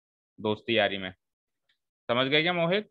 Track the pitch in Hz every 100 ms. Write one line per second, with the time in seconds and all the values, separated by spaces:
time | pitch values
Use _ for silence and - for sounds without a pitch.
0 | _ _ _ - 107 107 - 113 101 98
1 | 92 - _ _ _ _ _ _ _ _
2 | - 120 131 151 165 180 165 196 208